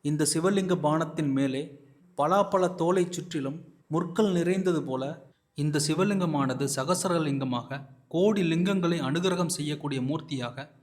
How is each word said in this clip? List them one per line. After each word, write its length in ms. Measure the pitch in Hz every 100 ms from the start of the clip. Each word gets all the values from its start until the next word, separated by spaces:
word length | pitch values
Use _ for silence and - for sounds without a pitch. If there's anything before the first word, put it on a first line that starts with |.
இந்த 200 | 147 151 147
சிவலிங்க 480 | 160 180 196 185 170
பானத்தின் 560 | 147 156 160 165 147
மேலே 300 | 135 139 131 151 - - _ _ -
பலாப்பழ 460 | 147 196 196 190 180
தோலை 300 | 180 170 185
சுற்றிலும் 540 | 175 - - 156 135 160 - - _
முற்கள் 400 | 160 175 170 214
நிறைந்தது 480 | 175 170 190 185 160
போல 200 | 135 131 135 165 - _ _ -
இந்த 220 | 147 147
சிவலிங்கமானது 840 | 147 156 202 196 175 143 135 127 139
சகசரலிங்கமாக 1080 | - 135 180 190 170 151 139 131 120 - 135 - - _
கோடி 340 | 160 202 202
லிங்கங்களை 540 | 170 165 185 196 170 170
அனுகிரகம் 540 | 131 160 185 180 170
செய்யக்கூடிய 460 | - 147 147 147 135
மூர்த்தியாக 640 | 127 160 - 135 120 127 143 -